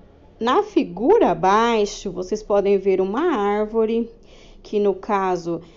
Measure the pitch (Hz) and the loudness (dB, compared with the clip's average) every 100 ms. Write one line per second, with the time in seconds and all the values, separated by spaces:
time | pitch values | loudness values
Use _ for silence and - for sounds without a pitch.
0 | - - - - 226 339 415 330 180 175 | -20 -20 -20 -6 0 0 0 -2 -2 -2
1 | 254 453 262 165 180 208 233 220 208 - | 4 4 4 2 2 2 2 2 -2 -4
2 | 202 180 185 208 - 202 196 196 196 190 | -10 -8 -6 -6 0 0 2 2 2 0
3 | 190 220 359 226 202 208 214 226 220 226 | 0 -2 -2 0 0 -2 -2 0 0 0
4 | 226 - - - - - - 208 202 190 | -4 -10 -20 -20 -20 -20 -6 -2 0 -2
5 | - 202 190 175 165 165 - | -2 -2 -2 -4 -4 -8 -8